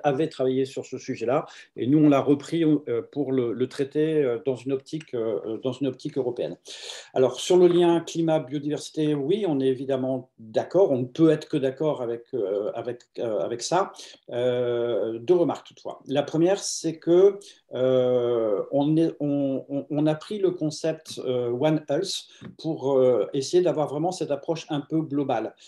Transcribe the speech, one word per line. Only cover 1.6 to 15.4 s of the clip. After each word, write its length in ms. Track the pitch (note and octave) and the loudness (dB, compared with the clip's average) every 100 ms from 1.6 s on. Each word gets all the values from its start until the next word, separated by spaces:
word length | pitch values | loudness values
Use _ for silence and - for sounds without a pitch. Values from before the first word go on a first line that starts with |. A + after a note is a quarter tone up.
| - - | -16 -6
Et 100 | A2+ | 2
nous, 100 | D#3 | 4
on 140 | D3+ | 6
l'a 100 | C#3 | 6
repris, 420 | B2+ C#3+ - E3 | 4 2 0 0
euh, 460 | D#3 C#3+ C3 A#2 A2+ | 2 2 0 -4 -4
pour 220 | C#3+ C3 | -4 -2
le, 220 | C3 A#2+ | 0 0
le 140 | A2+ B2+ | 0 -2
traiter, 540 | - C3+ D3+ D#3 D#3 | -2 -4 0 2 2
euh, 160 | C3+ A#2 | 2 0
dans 120 | C#3 B2+ | -2 -4
une 160 | B2+ | -2
optique, 420 | C3+ - D#3 - | -4 -4 -10 -6
euh, 420 | B2 A2+ G2+ - A2 | -4 -2 -2 -4 -4
dans 100 | B2+ | -4
une 140 | A#2+ C#3 | -4 -4
optique 320 | B2+ D#3 C#3+ | -4 -6 -4
européenne. 400 | A#2+ A#2+ D#2 - - - - - - | -4 -4 -6 -8 -16 -16 -16 -16 -6
Alors, 260 | - C3 - | 2 2 2
sur 160 | - F3+ | 2 6
le 100 | F3+ | 6
lien 340 | E3+ F3 E3+ | 6 4 4
climat-biodiversité, 1120 | E3 E3 E3 D#3 C3 C#3+ C#3+ C#3+ - - D3+ | 0 -2 0 0 0 -6 -4 -6 -6 -2 0
oui, 320 | C#3+ C#3 G3+ F#3+ | 0 0 0 0
on 120 | C#3 | 2
est 80 | C3+ | 2
évidemment 640 | C3 C3+ C3 C3 C3 B2 - | 0 0 -2 0 -4 -6 -16
d'accord. 520 | A2+ A#2 A#2 F3 F#3 | -6 -4 2 4 4
On 80 | C3 | 4
ne 80 | B2 | -2
peut 240 | - D#3+ | 4 4
être 180 | D3+ - | 4 0
que 80 | D3+ | -2
d'accord 460 | C3 B2+ D#3 C3+ | -2 -2 -2 -2
avec, 220 | A#2 A#2 - | -4 -6 -6
euh, 360 | B2+ F#2+ G2+ G#2+ | -4 -2 -2 -2
avec, 260 | A#2 A#2 A#2+ _ - | -6 -8 -10 _ -8
euh, 200 | A2+ G2+ | -4 -2
avec 240 | F#2+ A#2 | -4 -6
ça. 320 | - E3+ G3+ - - - - | -2 -2 -2 -6 -20 -20 -10
Euh, 880 | B2 B2 B2 B2 A#2+ A#2 G#2+ A2 A2+ | -2 0 0 0 0 0 -2 -2 -4
deux 160 | A#2+ | 2
remarques 300 | F3+ | 2